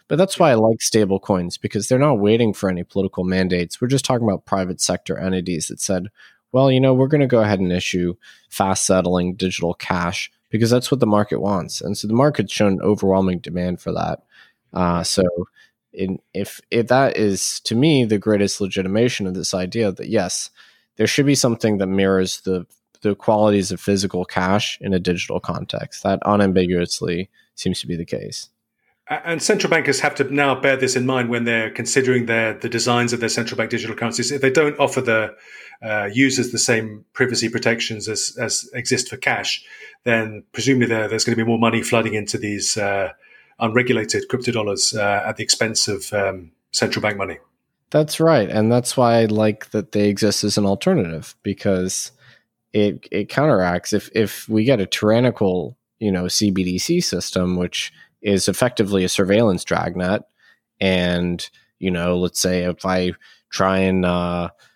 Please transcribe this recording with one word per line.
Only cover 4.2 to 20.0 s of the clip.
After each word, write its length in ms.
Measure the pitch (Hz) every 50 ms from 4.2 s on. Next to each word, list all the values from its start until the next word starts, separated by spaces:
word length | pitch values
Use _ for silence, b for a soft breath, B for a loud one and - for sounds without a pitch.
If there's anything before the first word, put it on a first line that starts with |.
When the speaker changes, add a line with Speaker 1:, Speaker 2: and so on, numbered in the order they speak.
| 117
Speaker 1:
about 200 | 107 95 - -
private 340 | - 104 98 92 90 90 -
sector 380 | - - 90 90 - - 92 -
entities 480 | 87 92 92 92 87 90 90 80 80
that 140 | - - -
said, 260 | - - 98 90 90 101 b b b b b b b _ -
"Well, 180 | 127 135 135
you 100 | 131 127
know, 140 | 135 131 131
we're 140 | 127 135 135
gonna 180 | 156 147 139
go 140 | 127 123 117
ahead 200 | 110 104 104 95
and 120 | 95 90 90
issue 420 | 90 - - - 90 87 87 87 B B B B B B B
fast 380 | - - 101 95 95 - -
settling 480 | - 95 92 87 87 90 90 87 90 90
digital 400 | 110 92 92 90 - 85 85 87
cash 560 | - - - 92 87 87 87 90 - - - _ _ _ _
because 200 | - 110 117 113
that's 200 | 120 123 120 -
what 100 | 143 127
the 60 | 123
market 340 | 107 104 104 104 - - -
wants." 400 | - 101 101 90 - - - -
And 160 | - 78 104
so 120 | - - 104
the 60 | 110
market's 380 | 120 139 151 - - 104 - -
shown 280 | - 107 101 95 87 -
overwhelming 580 | 95 107 95 - 95 95 95 95 92 90 85
demand 400 | - - 85 90 90 90 87 82
for 120 | - 90 82
that. 300 | 82 82 82 80 - b b b b b b b b _ _ -
Uh, 300 | 95 90 87 87 85 85
so 200 | - - - 92 87 87 87 90 - b b b b b _ _ _ -
in, 260 | 95 98 95 95 - _ _ -
if, 260 | 98 101 - - - - -
if 180 | - 117 110 -
that 280 | 123 131 139 120 -
is, 440 | - 107 101 95 92 - - - -
to 140 | - - 110
me, 300 | 117 139 165 151 135 123
the 140 | 107 107 101
greatest 420 | - 110 107 101 101 95 - -
legitimation 640 | 104 92 - 98 92 95 98 110 120 127 - - 104
of 80 | 92 90
this 200 | 92 76 - -
idea 360 | 92 92 92 - 117 113 98 87
that, 160 | -